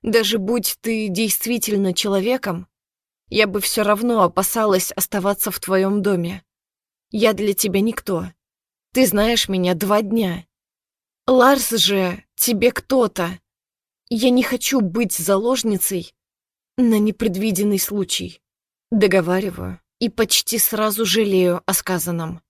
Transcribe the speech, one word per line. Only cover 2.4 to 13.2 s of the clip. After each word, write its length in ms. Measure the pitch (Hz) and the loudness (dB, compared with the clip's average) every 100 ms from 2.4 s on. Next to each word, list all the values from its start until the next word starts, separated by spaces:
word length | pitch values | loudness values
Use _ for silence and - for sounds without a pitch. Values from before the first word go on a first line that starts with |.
| 214 175 185 _ _ _ _ _ _ | -4 -8 -12 _ _ _ _ _ _
я 180 | - 214 | 0 0
бы 140 | 202 | 0
всё 240 | - - | -2 0
равно 380 | 208 208 240 226 | 0 2 2 2
опасалась 680 | 175 - 190 233 214 190 - | 2 0 -2 0 2 2 0
оставаться 580 | - - 202 190 202 214 | -4 -4 -2 -2 -2 -4
в 100 | - | -6
твоём 420 | - 190 190 208 | -2 0 2 0
доме. 420 | 202 185 170 190 _ _ _ _ _ _ _ | 0 0 -2 -8 _ _ _ _ _ _ _
Я 220 | 214 220 | 2 2
для 220 | 208 208 | 2 -2
тебя 260 | 196 208 190 | 0 0 0
никто. 460 | 214 - - 175 180 _ _ _ _ _ _ | 0 -2 -4 -6 -6 _ _ _ _ _ _
Ты 140 | - 262 | 2 4
знаешь 420 | 208 220 233 - | 4 2 0 0
меня 260 | 190 180 | 0 0
два 280 | 170 196 208 | 0 0 0
дня. 420 | 202 226 190 175 - _ _ _ _ _ _ _ - | 0 -2 -2 -4 -12 _ _ _ _ _ _ _ 2
Ларс 440 | 254 254 269 - | 6 6 4 0
же 540 | 226 196 202 185 196 _ | 0 2 2 0 -4 _
тебе 380 | - - 214 233 | -4 -2 2 2
кто-то. 680 | - - 269 226 - | 0 -2 0 0 -2